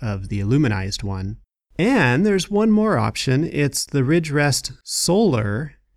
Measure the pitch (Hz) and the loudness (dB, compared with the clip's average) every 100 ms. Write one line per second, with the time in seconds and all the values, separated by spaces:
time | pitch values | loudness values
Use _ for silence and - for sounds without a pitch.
0 | 113 98 98 101 101 139 139 101 95 - | -8 -6 -6 -4 0 2 2 0 -4 -6
1 | 101 95 95 110 _ _ _ - 202 269 | -6 -6 -8 -10 _ _ _ -2 0 2
2 | 123 127 208 196 - 202 220 214 214 143 | 4 2 2 0 0 0 2 4 2 2
3 | 110 - - 131 165 147 143 - - 139 | 0 -2 0 0 0 -2 -2 -2 -4 -2
4 | 127 170 160 143 147 135 - - - - | 2 2 0 0 0 0 -4 -14 -10 -4
5 | - 190 226 120 104 104 151 - _ | 0 2 4 2 0 -4 -6 -12 _